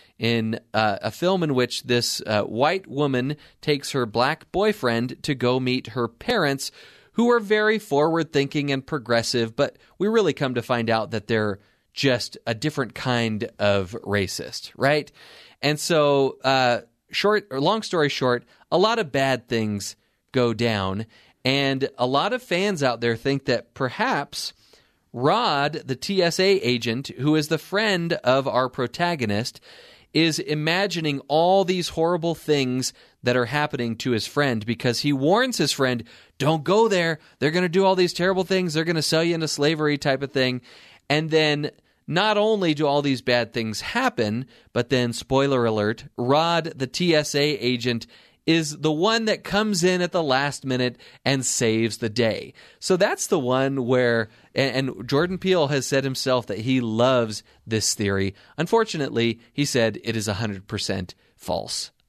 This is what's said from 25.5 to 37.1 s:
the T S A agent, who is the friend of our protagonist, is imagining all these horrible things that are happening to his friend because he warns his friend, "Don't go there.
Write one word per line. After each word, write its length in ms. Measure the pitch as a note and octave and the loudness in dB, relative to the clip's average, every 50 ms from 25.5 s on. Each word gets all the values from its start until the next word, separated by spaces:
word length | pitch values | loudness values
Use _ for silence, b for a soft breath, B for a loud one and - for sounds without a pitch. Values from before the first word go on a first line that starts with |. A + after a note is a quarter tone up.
| D3+ C#3 C#3+ D3+ D#3 C#3 - | 0 0 0 -2 -4 -6 -6
the 100 | C3 C3+ | -6 -8
T 260 | - - - G3 F#3 | -6 -6 -2 0 2
S 180 | E3+ E3+ - - | 2 2 2 2
A 120 | F#3 G3 G3 - | 2 4 2 2
agent, 480 | - A#2+ B2 A#2 A2+ A#2 A2+ B2+ C3+ - - | 2 0 0 0 0 -2 -4 -4 -6 -10 -8
who 180 | - C3 D3+ D#3 | -2 0 2 2
is 120 | D#3 D3 | 2 2
the 100 | - E3 | 0 -2
friend 560 | D3 - - F3+ G3+ A3 G#3+ F#3+ F3 E3+ E3 E3+ - - | -4 -4 -4 -2 0 0 0 0 0 0 -2 -4 0 2
of 240 | B2 C3 C#3 C3 | 2 2 2 2
our 220 | C3+ G2+ B2 C3 B2 | 0 0 0 0 0
protagonist, 880 | - - B2 A#2+ - - F3 F3 F3 C#3+ A#2+ G#2 G2+ G#2 B2 - - B B B B B B B B B B B - | -2 -4 -4 -4 -4 -2 -2 -2 -2 -2 -2 -2 -2 -2 -2 -6 -10 B B B B B B B B B B B 0
is 260 | D#3 E3 E3 D3+ E3+ | 0 2 2 0 -2
imagining 800 | - C#3+ D3+ D3+ D3+ D#3+ E3+ F#3 G3+ G3 E3 F3 D#3 D3+ C#3 C3+ - | -4 -4 -4 -2 -2 0 0 0 0 -2 -2 -2 -2 -4 -4 -4 -4
all 360 | - C#3+ D#3+ E3+ F3+ F#3+ G3 G3 | -2 0 2 4 4 4 4 2
these 260 | F3 F#3+ F3+ D#3+ - | 2 0 -2 -4 -4
horrible 460 | - D#3+ D#3+ E3+ F3+ E3+ D#3+ E3+ D#3+ | -2 -2 0 0 0 -2 -2 -4 -4
things 580 | - - - D3+ C#3 C3 B2+ B2+ C3 B2+ - b b b b b b - | -2 0 0 2 2 2 0 -2 -2 -4 -6 b b b b b b 0
that 140 | B2 B2 | 0 2
are 80 | B2+ A#2+ | 2 0
happening 500 | A2 C#3+ D3 D3+ D3 - C3+ A#2+ A#2 A2+ | 0 0 -2 -2 -2 -2 -4 -4 -4 -4
to 140 | - - B2+ | -4 -2 0
his 160 | A#2+ G#2+ - | 0 0 -2
friend 380 | - - D3 D3 C3+ A#2+ A2 G#2 | -2 0 0 2 2 0 -2 -2
because 340 | A2+ A#2 - - B2+ A2+ - | -4 -4 -2 0 0 0 0
he 140 | - D3 C#3+ | 0 0 0
warns 440 | C3 C3+ D#3 G3 A3+ C4 C4 A#3 | 2 2 2 4 4 2 0 0
his 140 | - E3 C3+ | 0 0 0
friend, 320 | - - C3+ B2+ B2 A#2 G#2+ B B B B B B | 0 0 0 0 0 -2 -6 B B B B B B
"Don't 260 | - C3 D3 E3 D#3+ C3 | -2 0 0 0 0 2
go 240 | F3 F#3+ G#3+ A3+ | 2 4 4 4
there. 320 | A3+ G3 F3+ E3+ E3 | 4 4 2 0 0